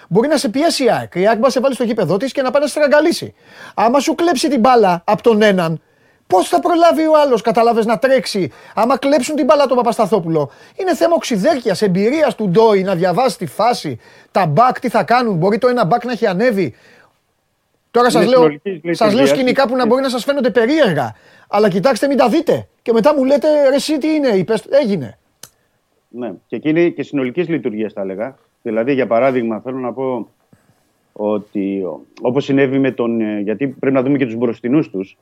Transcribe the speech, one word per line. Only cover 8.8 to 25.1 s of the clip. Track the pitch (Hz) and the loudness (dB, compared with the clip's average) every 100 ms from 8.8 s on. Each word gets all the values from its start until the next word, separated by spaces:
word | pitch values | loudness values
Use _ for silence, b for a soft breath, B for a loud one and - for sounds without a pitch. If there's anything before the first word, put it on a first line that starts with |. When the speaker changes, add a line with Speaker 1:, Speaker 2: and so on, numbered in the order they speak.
| 233 262 | 0 0
Speaker 1:
κλέψουν | 277 302 254 302 | 2 0 0 -2
την | |
μπάλα | 294 294 277 | 2 4 2
τον | 247 | 0
Παπασταθόπουλο, | 240 226 202 214 165 160 139 B B B | 0 0 0 0 0 -2 -4 B B B
είναι | 370 | -4
θέμα | 277 330 | 0 2
οξυδέρκειας, | 330 - 214 240 302 240 180 | 2 0 -2 0 0 -2 -2
εμπειρίας | 208 180 208 311 285 | 0 0 0 0 0
του | - 214 | -2 0
Ντόι, | 175 226 202 | 2 4 4
να | 185 | 0
διαβάσει | 180 180 175 254 - | -2 0 0 0 -2
τη | 165 | -8
φάση, | - 220 233 160 113 b b b | -2 -2 -2 -6 -12 b b b
τα | 208 175 | -2 0
μπακ | 143 262 247 | 4 4 2
τι | 247 | -2
θα | 226 | -2
κάνουν. | 165 240 240 175 | 2 0 0 0
Μπορεί | 185 220 | 0 0
το | 247 | 0
ένα | 247 | 0
μπακ | 180 240 | 0 0
να | 233 | -2
έχει | 247 220 | -2 -2
ανέβει. | 180 254 196 147 b b b b b _ _ _ _ _ _ _ | 0 0 0 -4 b b b b b _ _ _ _ _ _ _
Τώρα | 226 240 | 0 2
σας | 226 | 4
Speaker 2:
Είναι | 214 | 4
Speaker 1:
λέω, | 254 | 4
Speaker 2:
συνολικής | - 147 202 | 4 0 -8
Speaker 1:
σας | 175 | -8
λέω | 170 165 214 | -4 0 2
Speaker 2:
λειτουργίας. | 220 277 | 4 2
Speaker 1:
σκηνικά | 277 254 240 262 | 2 0 0 0
που | 254 | 0
να | 240 | 0
μπορεί | 254 | 0
να | 269 | 0
σας | 240 | -4
φαίνονται | 247 285 247 | -4 -2 0
περίεργα. | 240 226 320 247 147 117 - b b b | 0 2 2 2 0 -4 -8 b b b
Αλλά | 208 214 | 0 0
κοιτάξτε, | 185 254 226 277 | 2 0 0 0
μην | 269 | 2
τα | 247 | 2
δείτε. | 285 - 147 107 _ | 2 0 -2 -4 _
Και | - | -2
μετά | 226 214 | 2 2
μου | 302 | 2
λέτε, | 262 277 - 302 277 | 2 2 2 2 2
«Ρε | |
εσύ, | 277 - 302 | 2 0 -2
τι | 311 | 0
είναι, | 311 277 | 0 0
είπες, | 196 180 220 - 277 | 0 0 -4 0 0
έγινε». | 247 190 117 | 0 -2 -6